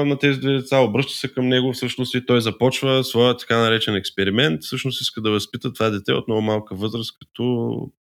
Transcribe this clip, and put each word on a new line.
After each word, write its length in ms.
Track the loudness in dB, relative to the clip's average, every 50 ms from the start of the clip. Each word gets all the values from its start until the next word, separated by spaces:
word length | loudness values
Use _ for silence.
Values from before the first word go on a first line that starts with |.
| 2
на 120 | 2 2 2
тези 220 | 2 2 2 2
две 120 | 0 0 0
деца 260 | 0 0 2 4 4
обръща 340 | 4 4 2 0 0 -2 -4
се 200 | -6 -8 -6 -4
към 160 | -2 0 2
него 240 | 2 2 2 0 -2
всъщност 420 | -2 -4 -6 -4 -4 -4 -4 -4
и 120 | -4 0
той 140 | 2 2 2
започва 640 | 2 0 0 2 2 2 2 0 0 2 2 2 0
своя 320 | 2 2 4 4 4 4
така 220 | 0 -2 0 2 4
наречен 360 | 4 4 2 2 2 0 0
експеримент. 680 | -2 -2 -4 -4 -2 0 2 2 2 2 2 0 -2 -4
Всъщност 380 | -8 -8 -6 -6 -6 -4 -4
иска 200 | -6 -6 -6 -4
да 100 | -2 -2
възпита 420 | 0 -2 -2 -6 -8 -8 -8 -8 -4
това 180 | -2 -2 0
дете 220 | 0 -2 -2 -2 -2
от 160 | -2 -2 -2
много 140 | -2 0 0
малка 320 | 0 0 -2 -4 -6 -8
възраст 440 | -6 -6 -4 -4 -6 -8 -10 -12 _
като, 580 | -20 -16 -8 -6 -2 -2 -2 -2 -2 -4 -4 -6 -8 -10 -14 _ _